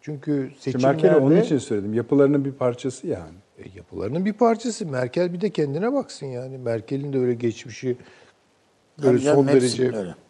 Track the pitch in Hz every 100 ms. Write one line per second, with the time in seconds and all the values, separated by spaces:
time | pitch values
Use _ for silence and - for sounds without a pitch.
0 | - 151 143 147 131 - - 131 135 139
1 | 151 156 135 170 226 143 - 107 101 110
2 | 113 139 139 143 139 135 127 120 135 -
3 | 190 107 80 87 _ _ - 95 85 90
4 | 92 151 190 208 233 226 247 214 175 131
5 | 127 170 180 175 208 - 147 143 220 277
6 | - - 139 123 131 131 123 113 107 139
7 | 143 135 123 117 120 107 - 107 127 123
8 | - - - _ _ _ _ _ _ -
9 | 139 185 139 143 139 139 123 113 127 113
10 | 92 80 _